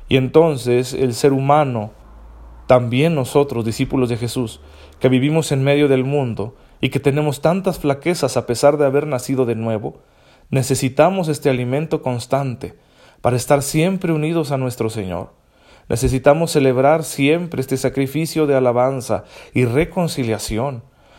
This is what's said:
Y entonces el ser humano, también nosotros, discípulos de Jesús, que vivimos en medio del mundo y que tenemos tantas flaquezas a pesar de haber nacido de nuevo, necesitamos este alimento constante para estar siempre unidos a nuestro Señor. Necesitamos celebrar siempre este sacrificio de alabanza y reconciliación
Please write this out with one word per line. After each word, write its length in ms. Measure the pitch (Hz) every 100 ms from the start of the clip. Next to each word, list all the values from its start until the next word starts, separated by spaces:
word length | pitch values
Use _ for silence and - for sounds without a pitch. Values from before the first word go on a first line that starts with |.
| -
Y 80 | 131
entonces 800 | 127 156 165 139 117 123 127
el 200 | 139 131
ser 200 | 117 147
humano, 580 | 135 135 147 139 120 107 - - - - - - - -
también 480 | 127 120 123 160
nosotros, 520 | 156 123 147 143 117 113
discípulos 420 | 113 127 135 123
de 80 | 117
Jesús, 440 | 117 131 113 - - - - -
que 100 | 127
vivimos 420 | 127 143 160 147
en 120 | 139
medio 260 | 135 143 147
del 160 | 131 131
mundo 500 | 143 127 104 113 - - -
y 100 | 131
que 100 | 135
tenemos 420 | 139 143 151 135
tantas 360 | 160 190 190 170
flaquezas 600 | 147 139 165 175 131 123
a 80 | 117
pesar 320 | 117 143 147
de 80 | 139
haber 200 | 139 151
nacido 400 | 127 - 131 120
de 100 | 113
nuevo, 440 | 113 110 131 - _ _ _ _ -
necesitamos 800 | 135 123 135 135 131 160 196 160
este 220 | 143 147
alimento 520 | 127 123 135 156 160
constante 720 | 135 123 - 135 139 117 - - _ _ - _
para 140 | - 120
estar 260 | - 143
siempre 520 | 139 156 175 190 170
unidos 380 | 156 151 165 143
a 60 | 139
nuestro 320 | 127 117 113
Señor. 440 | 110 95 87 - _ _ _ _ - -
Necesitamos 640 | 117 127 127 143 151 165
celebrar 520 | 151 135 127 135 160
siempre 560 | 156 - 139 165 175 127
este 160 | 131 135
sacrificio 720 | 131 135 135 147 160 156 151
de 80 | 135
alabanza 680 | 127 120 127 135 117 101 - - -
y 120 | 123 120
reconciliación 1200 | 123 165 185 165 - 117 104 - 107 139 120 - _ _